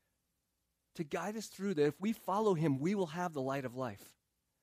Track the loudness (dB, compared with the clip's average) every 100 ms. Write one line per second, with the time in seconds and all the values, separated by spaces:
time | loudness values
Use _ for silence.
0 | _ _ _ _ _ _ _ _ _ -10
1 | -8 -6 -6 -6 -10 -4 0 4 2 2
2 | -2 -2 0 2 4 4 4 4 2 2
3 | 0 -2 -4 -2 -2 -2 -4 -4 -6 -8
4 | -16 _ _ _ _ _